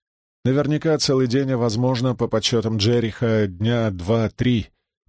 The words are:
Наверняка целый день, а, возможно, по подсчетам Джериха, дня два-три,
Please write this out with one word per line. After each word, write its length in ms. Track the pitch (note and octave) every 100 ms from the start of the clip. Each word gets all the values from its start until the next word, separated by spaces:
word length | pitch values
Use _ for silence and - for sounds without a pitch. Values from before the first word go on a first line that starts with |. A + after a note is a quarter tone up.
| _ _ _ _
Наверняка 540 | B2 C3+ C#3 D3+ D#3+ D3+
целый 300 | - C3 B2+
день, 240 | C3 C3+
а, 60 | B2+
возможно, 580 | A#2 G#2+ B2+ B2 B2+ A#2
по 120 | A#2
подсчетам 480 | A2 - A#2 A2 A2
Джериха, 720 | G#2 A#2+ A2+ - A2+ A2 G2+
дня 420 | F2+ A2 A#2+ A2
два-три, 800 | F2+ F2 A2+ G#2+ - B2 A#2 - _ _ _